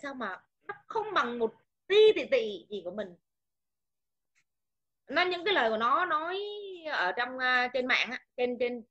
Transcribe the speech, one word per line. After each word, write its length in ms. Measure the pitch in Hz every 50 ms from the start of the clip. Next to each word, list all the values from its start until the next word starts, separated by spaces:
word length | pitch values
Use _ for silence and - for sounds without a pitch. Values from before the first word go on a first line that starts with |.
sao 120 | - 277 277
mà 260 | 262 233 196 185 - - _ _ _ _
nó 60 | - - - _
không 260 | - - 440 415 427 370
bằng 260 | 320 254 240 240 240
một 140 | 226 226 - _ _ _ _ _ _
tí 260 | - 381 415 427 440 -
tị 100 | 339 254 214
tị 340 | 247 240 226 214 202 165 - -
gì 120 | 208 196 165
của 60 | 180
mình. 160 | 185 214 202 180 175 - _ _ _ _ _ _ _ _ _ _ _ _ _ _ _ _ _ _ _ _ _ _ _ _ _ _ _ _ _ _ _ _ _ _ _ _ _ -
Nó, 120 | 262 320
những 240 | 359 359 359 339 330
cái 80 | 415 392
lời 160 | 294 240 220
của 80 | 220
nó 280 | 214 233 240 277 330 359
nói 340 | 359 320 302 320 339 370 392 403 415 415 415 403 392 381 339 320 311
ở 200 | 277 - 175 180
trong, 260 | 233 240 247 254 262 262
ờ, 280 | 254 254 254 247 247 247 247
trên 120 | 254 247
mạng 260 | 254 233 131 165 208
á, 80 | 254 - - _ _
trên, 200 | - 247 247 247 220
trên, 240 | 254 240 247 233 220 _